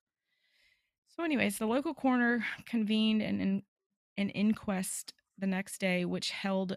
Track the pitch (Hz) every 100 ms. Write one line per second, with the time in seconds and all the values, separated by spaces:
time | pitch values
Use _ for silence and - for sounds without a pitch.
0 | _ _ _ _ _ _ _ _ _ _
1 | _ - 330 247 208 - 220 254 320 277
2 | 262 247 240 240 208 - - 233 208 220
3 | 220 214 208 202 190 196 - _ _ _
4 | _ - 202 - 214 214 - 185 185 -
5 | - - _ - 190 190 196 - 190 180
6 | 175 180 - - 196 190 185